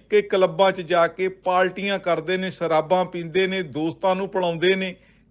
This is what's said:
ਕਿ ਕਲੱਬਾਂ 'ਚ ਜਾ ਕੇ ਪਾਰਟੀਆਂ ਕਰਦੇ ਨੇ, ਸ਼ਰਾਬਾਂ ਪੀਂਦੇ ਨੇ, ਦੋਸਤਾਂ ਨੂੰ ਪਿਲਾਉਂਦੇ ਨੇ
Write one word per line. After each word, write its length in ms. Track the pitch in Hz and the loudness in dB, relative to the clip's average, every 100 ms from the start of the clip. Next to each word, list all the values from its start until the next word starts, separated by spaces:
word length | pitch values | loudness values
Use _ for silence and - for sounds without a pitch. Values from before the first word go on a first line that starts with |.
| - | 0
ਕਿ 120 | 208 | 0
ਕਲੱਬਾਂ 500 | 202 196 185 165 190 | 2 2 2 4 2
'ਚ 100 | 190 | 2
ਜਾ 260 | 160 175 165 | 0 2 2
ਕੇ 200 | - 185 | 0 -6
ਪਾਰਟੀਆਂ 720 | 190 185 185 185 185 196 196 | -4 -2 2 0 -2 -4 -4
ਕਰਦੇ 380 | 180 165 156 185 | -2 -2 0 -2
ਨੇ, 120 | 185 | -4
ਸ਼ਰਾਬਾਂ 560 | - 165 156 156 185 180 | -4 0 0 2 0 0
ਪੀਂਦੇ 420 | 180 165 180 190 | -6 -4 0 0
ਨੇ, 140 | 190 | -2
ਦੋਸਤਾਂ 540 | 165 143 160 160 190 185 | -6 -4 -4 -2 0 0
ਨੂੰ 140 | 196 | -2
ਪਿਲਾਉਂਦੇ 460 | 190 175 165 175 190 | -2 -2 0 2 2
ਨੇ 200 | 190 180 _ _ _ | -2 -10 _ _ _